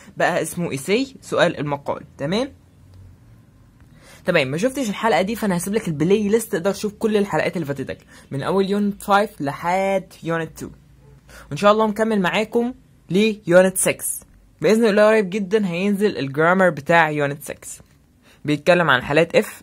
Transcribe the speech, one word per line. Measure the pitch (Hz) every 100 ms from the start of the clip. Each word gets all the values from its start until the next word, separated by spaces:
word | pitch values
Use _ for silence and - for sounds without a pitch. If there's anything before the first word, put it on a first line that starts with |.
| - -
بقى | 160 170
اسمه | 160 175 175
ايساي، | 135 - 220 269 -
سؤال | - 120 170 -
المقال. | 147 143 - - - -
تمام؟ | 143 208 277 - _ _ - - - - - - _ _ _ _ - - - - -
تمام، | 170 131
ما | 156
شفتش | 254 269 226
الحلقة | 185 226 165
دي | 190 233
فانا | 208 175
هسيب | 196
لك | 214 175
البلاي | 147 165 208 202
ليست، | 226 -
تقدر | 170 190
تشوف | 190 214
كل | - 220 208
الحلقات | 202 156 160 180
اللي | 143
فاتتك | 139 120 82 - - -
من | -
اول | 127 190 196
يونت | 202 202 202
فايف | - 202 214 -
لحد | 139 - 170 190 196 196 185 -
يونت | 156 165 160 -
تو. | 127 - _ _ - - - - -
وان | 147
شاء | 202
الله | 214 220
مكمل | 208 220 214
معاكم | 175 180 220 240 240 - _ _ -
ليونت | 180 220 208 165 180 185 185
سكس. | 170 - - - - _ _ -
بإذن | 160 220 226
الله | 208 214
قريب | 220 185
جدًا | 214 185 220 196
هينزل | 170 202 196 208 -
الجرامر | 135 139 165 190 180
بتاع | 147 151 170 156
يونت | 151 143 151
سكس. | - - - - - _ _ _ _ _ 143
بيتكلم | 147 180 175 160
عن | 123
حالات | 107 147 170 160
اف | 151 -